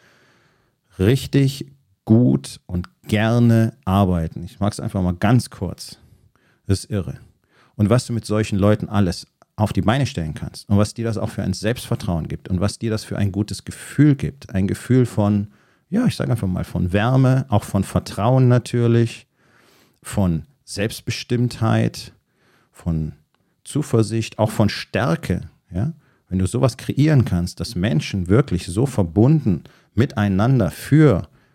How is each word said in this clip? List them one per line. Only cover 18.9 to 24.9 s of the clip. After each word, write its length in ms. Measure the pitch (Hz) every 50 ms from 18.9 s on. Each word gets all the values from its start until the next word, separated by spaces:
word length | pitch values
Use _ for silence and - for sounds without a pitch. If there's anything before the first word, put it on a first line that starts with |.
| 117 117 117 117 - - - _ _ _ _ _ _ _ _ _ _ _ _ _ _ _
von 420 | - - - 104 95 90 82 76 76 _ _ _ _
Selbstbestimmtheit, 1500 | - - 104 104 113 - - - - - - - - 123 117 123 117 - - 113 110 113 113 117 113 - - - - _ _ _ _ _ _ _ _ _ _ _ _
von 420 | _ - - 85 82 78 78 78 - _ _ _ _ _ _ _ _ _ -
Zuversicht, 720 | - - 139 - - - 113 110 104 113 113 110 - - -
auch 120 | 107 107
von 200 | - - 107 98
Stärke. 720 | - - - -